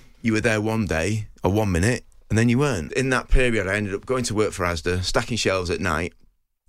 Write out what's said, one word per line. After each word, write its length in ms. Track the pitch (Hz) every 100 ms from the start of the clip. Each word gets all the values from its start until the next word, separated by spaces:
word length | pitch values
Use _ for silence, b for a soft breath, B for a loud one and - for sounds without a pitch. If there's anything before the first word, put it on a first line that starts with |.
| - -
you 120 | 117
were 80 | 107
there 200 | 113 110
one 240 | 107 110 98
day 400 | 80 90 110 107 -
or 80 | -
one 200 | 104 104
minute 340 | 87 104 127 - - -
and 80 | 107
then 120 | 120
you 100 | 120
weren't. 320 | 147 98 73
In 160 | - 131
that 200 | 127 -
period, 380 | - 123 113 92
I 80 | 104
ended 200 | 101 98
up 100 | -
going 180 | 131 123
to 100 | 107
work 160 | 101
for 120 | - 87
asda, 380 | 87 87 90
stacking 340 | 90 131 117 113
shelves 340 | 104 95 87
at 80 | 87
night, 340 | 92 78 85 - _ _ _ _